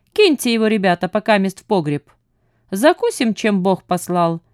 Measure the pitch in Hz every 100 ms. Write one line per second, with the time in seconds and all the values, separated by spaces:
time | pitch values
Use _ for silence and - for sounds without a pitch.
0 | _ - 415 262 247 226 220 220 190 175
1 | 180 214 220 208 190 - - 196 151 143
2 | - _ _ _ _ _ - 196 294 349
3 | 466 - 233 196 220 196 190 185 - 180
4 | - 175 170 165 _